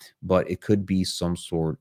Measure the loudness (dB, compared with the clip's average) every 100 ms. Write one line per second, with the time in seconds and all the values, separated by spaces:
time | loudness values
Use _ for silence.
0 | -20 _ 2 2 2 -4 0 0 2 0
1 | 0 -2 -2 -4 -4 -2 -2 -4